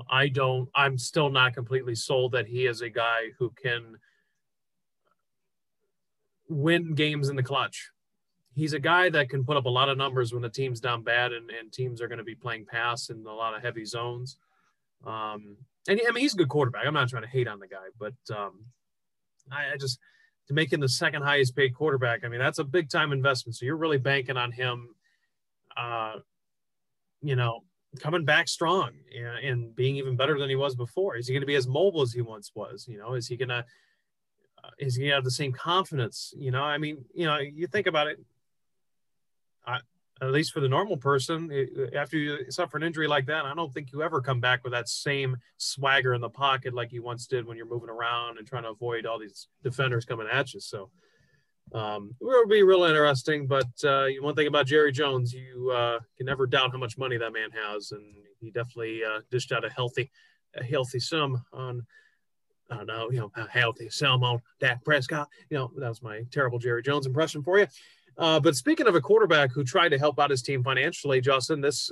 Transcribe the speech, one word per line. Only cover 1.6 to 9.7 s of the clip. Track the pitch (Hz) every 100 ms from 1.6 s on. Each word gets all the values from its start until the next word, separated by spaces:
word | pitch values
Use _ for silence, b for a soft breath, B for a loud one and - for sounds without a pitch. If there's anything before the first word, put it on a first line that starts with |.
| 117 131 123 113
sold | - 131 127
that | 123 110
he | 123 120
is | 117
a | 117
guy | 117 117 113 113 -
who | 117
can | - 127 120 113 110 _ _ _ _ _ _ _ _ _ _ _ _ _ _ _ _ _ _ _ _ _ _ _ _ -
win | 151 156 170 170
games | 151 151 147 139
in | 139
the |
clutch. | 123 135 107 - - _ _ _ _ _ _
He's | 143 156
a | 156
guy | 160 175 180
that | 156 127
can | 139 127
put | 147
up |
a |
lot | 123